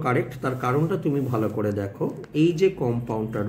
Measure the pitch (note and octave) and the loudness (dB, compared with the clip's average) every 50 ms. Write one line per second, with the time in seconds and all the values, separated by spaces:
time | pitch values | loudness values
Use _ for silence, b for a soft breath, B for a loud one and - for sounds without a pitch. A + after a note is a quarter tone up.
0 | - C3+ B2 C3 B2 - - - - C3+ B2+ B2 - B2 B2+ D3 D#3 D#3+ G3 F3+ | 2 2 2 2 0 -2 -6 -6 -4 -4 -4 -2 0 0 2 2 2 2 0 0
1 | - D#3+ C#3 C#3+ C3+ B2 B2+ A2 A2 G#2 G#2+ A2 G#2+ G#2+ G2+ G2+ G2 G2 - - | 0 0 0 0 0 0 0 0 0 0 0 0 0 0 0 0 -2 -4 -4 -4
2 | - - - - - - - D3 D#3 F3 E3+ D#3 F#3+ F#3+ F#3+ - D3 A#2+ A#2+ A#2+ | -4 -4 -4 -8 -12 -4 0 2 4 4 4 4 4 2 2 2 0 0 0 0
3 | A#2+ - A2+ A2 A2 G#2+ - A2 G#2 | -2 -2 -2 -2 -2 -2 -2 -2 -2